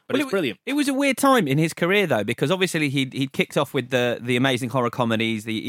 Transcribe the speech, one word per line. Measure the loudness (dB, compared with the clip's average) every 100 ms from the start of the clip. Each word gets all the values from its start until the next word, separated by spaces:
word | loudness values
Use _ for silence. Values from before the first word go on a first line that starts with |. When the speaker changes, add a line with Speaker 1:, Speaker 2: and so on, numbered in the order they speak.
| -2
Speaker 1:
But |
Speaker 2:
Well, | -2
Speaker 1:
it's |
Speaker 2:
it | 0
wa-, |
Speaker 1:
brilliant. | 0 -2 -4 -4
Speaker 2:
it |
was | 0 2
a |
weird | 2 2 0
time | 2 2 2
in | 2
his | 0
career, | 0 0 2 2
though, | 0
because | 0 -2 0
obviously | 0 0 0 0
he'd, | 0 -2
he'd | -2 -4
kicked | -4 -2 -2
off | -2
with | -2 0
the, | 0 2 0
the | 0 2
amazing | 2 2 -2
horror | 0 0
comedies, | 0 0 2 0 -2
the | -4 -4